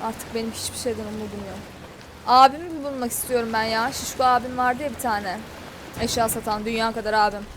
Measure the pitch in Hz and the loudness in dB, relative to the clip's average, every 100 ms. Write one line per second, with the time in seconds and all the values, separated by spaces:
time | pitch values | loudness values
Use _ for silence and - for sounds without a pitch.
0 | 202 226 - 226 226 220 - - 254 220 | -6 -8 -6 -6 -6 -6 -8 -4 -4 -4
1 | 214 214 214 202 196 190 - - - - | -6 -6 -8 -8 -10 -10 -12 -16 -16 -18
2 | - - - 247 269 285 349 320 285 269 | -18 -12 4 10 10 8 -8 -6 -6 -4
3 | 247 - - 247 226 220 220 220 233 262 | -4 -4 0 0 0 -2 0 0 0 -2
4 | - - 254 247 240 254 247 247 294 233 | -8 2 4 4 2 0 0 2 -2 -4
5 | 247 208 202 185 220 - - - - - | -2 -2 -2 -6 -8 -14 -14 -14 -14 -4
6 | 226 247 226 226 220 208 214 226 226 220 | -2 2 2 0 -2 -2 -2 0 0 0
7 | 208 214 208 202 202 | 0 4 4 2 -10